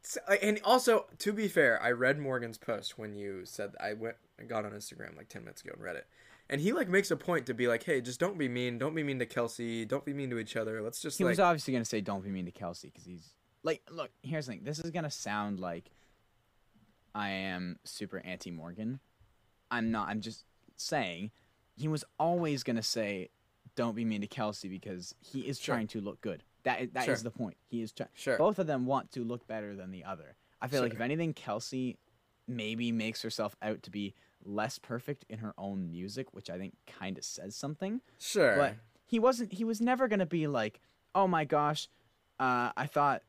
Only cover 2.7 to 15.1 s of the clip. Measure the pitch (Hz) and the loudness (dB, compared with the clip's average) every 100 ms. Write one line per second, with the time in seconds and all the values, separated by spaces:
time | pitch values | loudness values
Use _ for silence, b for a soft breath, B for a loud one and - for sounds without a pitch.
2.7 | 107 - - 107 104 101 95 98 - 101 | -4 -4 -8 -8 -6 -6 -6 -8 -6 -8
3.7 | - 104 107 113 - _ - 117 113 104 | -6 -6 -4 -6 -6 _ -18 -4 -4 -4
4.7 | 104 - - - 80 - - - - - | -8 -12 -12 -14 -14 -14 -14 -14 -14 -12
5.7 | - 95 80 - B B B B 139 170 | -10 -8 -8 -10 B B B B 0 2
6.7 | 320 208 190 196 151 - 170 123 117 120 | 2 4 4 4 0 2 0 0 0 2
7.7 | 113 - 143 123 123 175 190 135 123 123 | 2 2 0 0 -2 0 0 -2 0 -2
8.7 | 120 135 160 147 131 117 - 117 - 117 | -2 -2 -2 -2 -2 -2 0 -2 -2 -4
9.7 | 113 110 139 143 139 135 117 110 117 110 | -2 -2 -2 -2 -4 -2 -4 -4 -4 -2
10.7 | 110 107 - - - 175 180 180 160 - | -2 -4 -6 -6 0 2 6 6 6 2
11.7 | 127 113 113 101 98 95 95 90 - 90 | 0 0 -2 -2 -4 -4 -4 -6 -6 -8
12.7 | 87 - - 87 90 80 _ _ _ 160 | -8 -14 -18 -16 -16 -18 _ _ _ -4
13.7 | 160 - 165 143 _ 131 156 127 110 117 | -4 -6 -10 -10 _ -4 -4 -4 -8 -6
14.7 | 151 170 170 151 | -6 -4 -4 -4